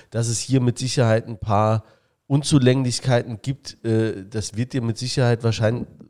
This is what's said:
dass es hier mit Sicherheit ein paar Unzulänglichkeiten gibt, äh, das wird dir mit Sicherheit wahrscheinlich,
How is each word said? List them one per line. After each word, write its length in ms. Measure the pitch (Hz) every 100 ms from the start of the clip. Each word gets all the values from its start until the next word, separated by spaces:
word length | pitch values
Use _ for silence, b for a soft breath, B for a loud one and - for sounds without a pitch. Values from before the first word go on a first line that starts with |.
| B
dass 180 | 113 117
es 120 | 113
hier 220 | - 135
mit 180 | 123 120
Sicherheit 480 | 127 - 117 113 117
ein 100 | 107
paar 460 | 107 101 110 110 b b b b -
Unzulänglichkeiten 1120 | 139 143 151 123 131 127 120 127 120 120 110
gibt, 420 | - 139 - - 117
äh, 400 | 110 110 95 98
das 280 | 110 101 104
wird 180 | 123
dir 80 | 135
mit 160 | 117 107
Sicherheit 460 | 123 - 120 117
wahrscheinlich, 440 | 117 104 110 120 - - -